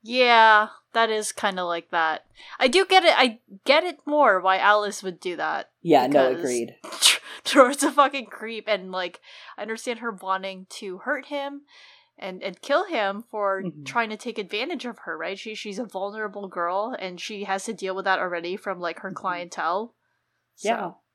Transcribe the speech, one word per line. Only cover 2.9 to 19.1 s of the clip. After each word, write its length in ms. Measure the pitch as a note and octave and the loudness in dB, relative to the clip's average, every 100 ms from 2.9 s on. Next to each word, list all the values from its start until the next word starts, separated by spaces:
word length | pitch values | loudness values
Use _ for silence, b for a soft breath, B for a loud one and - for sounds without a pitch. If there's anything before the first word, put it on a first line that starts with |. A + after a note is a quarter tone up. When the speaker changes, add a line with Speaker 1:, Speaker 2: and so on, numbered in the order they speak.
| F#4 E4+ | 6 6
Speaker 1:
it. 80 | - | 6
I 220 | C4 A3 _ G3 | 2 0 _ -10
get 200 | - D4 F4 | 2 4 2
it 200 | - - | -8 -2
more 340 | D4 C4 F#3 | 4 4 4
why 160 | F#3+ F#3+ | 2 4
Alice 440 | G3+ G#3 G#3 G3 | 4 4 2 -6
would 180 | F#3+ F3 | -10 -8
do 160 | F3+ E3 | -8 -4
that. 340 | D#3 D3+ - _ | -4 -4 -8 _
Speaker 2:
Yeah, 260 | F3 C#3+ B2+ | 4 4 6
no, 220 | C#3+ C3 | 4 4
Speaker 1:
Because 140 | - | 0
Speaker 2:
agreed. 320 | B2+ B2 A#2 - | -2 -2 -4 -10
Speaker 1:
<laughs> 600 | - - - - - - - | -16 2 2 2 -4 -12 2
Gerard's 380 | D#4 B3 C#4+ | 6 6 4
a 80 | D4 | 0
fucking 340 | C#4+ C4+ C#4 A3 | 4 4 2 -10
creep, 400 | - A3 A3 G#3+ | -12 -10 -8 -2
and, 240 | G3+ F#3 | -4 -2
like, 300 | F#3 F3+ - B B B - | -6 -6 -10 B B B -14
I 40 | |
understand 380 | G#3 A3+ - A#3 | -10 -8 -8 -6
her 120 | A#3 | -8
wanting 560 | G3 F#3+ F#3+ F#3+ F#3+ F#3 | -8 -4 -4 -4 -12 -16
to 260 | - G3+ F#3 | -14 -12 -10
hurt 280 | B3+ C#4+ C4 | -6 -6 -6
him 340 | C#4+ C#4 C#4+ C#4+ b b b b _ | -8 -8 -10 _ b b b b _
and, 260 | F#3+ F#3 | -12 -10
and 180 | G3 F3+ | -10 -10
kill 220 | - C#4+ | 0 0
him 400 | G4 D4 G3+ G3+ - | 0 -2 -2 -4 -10
for 320 | G#3+ G3+ F#3+ | -4 -2 -2
Speaker 2:
Mm-hmm. 200 | F#3+ D3 C3+ | -4 -10 -6
Speaker 1:
trying 240 | A#3 A3 | -4 -4
to 80 | G#3+ | -6
take 200 | B3+ A3+ | -8 -8
advantage 480 | F#3+ G#3 C#4+ D4+ A#3+ | -6 -6 -6 -6 -10
of 140 | A3 | -12
her, 180 | - D#3+ | -12 -8
right? 220 | E3 G3 | -8 -8
She, 160 | A3 G#3+ | -10 -10
she's 240 | G#3+ G3 | -10 -8
a 60 | A3 | -8
vulnerable 640 | F#3+ G3+ G#3+ G#3+ G3+ G3 | -6 -8 -6 -8 -8 -10
girl, 460 | F3+ E3+ F#3+ A3 B3+ | -4 -2 -2 -4 -6
and 200 | F#3 F3+ | -8 -10
she 260 | - G#3 G3 | -10 -8 -4
has 180 | G3 G#3 | -4 -4
to 80 | |
deal 220 | G3 F#3+ F#3+ | -6 -6 -4
with 80 | F#3+ | 0
that 140 | F#3 | 0
already 380 | F3+ F3 E3+ F#3+ | 0 -4 -6 -8
from, 220 | - F3+ | -8 -6
like, 180 | E3+ E3 | -6 -8
her 100 | |
Speaker 2:
Mm-hmm. 60 | G3 | -12